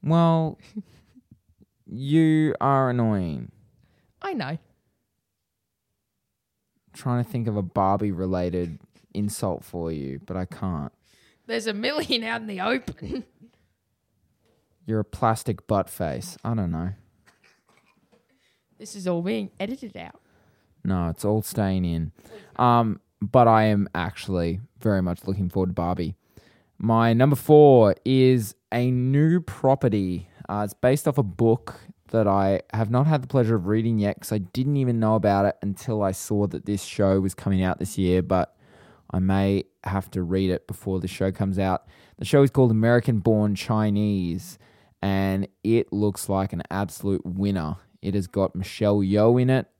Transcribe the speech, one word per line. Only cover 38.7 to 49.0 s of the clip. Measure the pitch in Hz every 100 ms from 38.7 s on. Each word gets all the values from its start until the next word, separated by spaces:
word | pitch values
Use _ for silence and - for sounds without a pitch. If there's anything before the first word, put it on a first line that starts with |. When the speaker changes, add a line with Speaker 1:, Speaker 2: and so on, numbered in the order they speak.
| - - _ _
Speaker 1:
I | 90
may | 92 95 98 98 - _
have | - 95 95
to | 101
read | 87 95 95
it | 90 -
before | - - 95
the | 90
show | - 95
comes | 92 98 95
out. | 95 92 - - - _
The |
show | 104 147
is | 139
called | - 127
American | 110 113 120 113 113
Born | 95 107 107
Chinese, | 101 - 110 107 101 104 101 90 85 - - _ _ _ _
and | 98 98 98 95 98 _
it | 101 117 -
looks | 101 104 98 -
like | 95 95
an | 85 -
absolute | 95 98 - 98 98
winner. | - 90 101 98 78 92 _ _
It | -
has | 98 90
got | - 95
Michelle | 90 95 - 104 101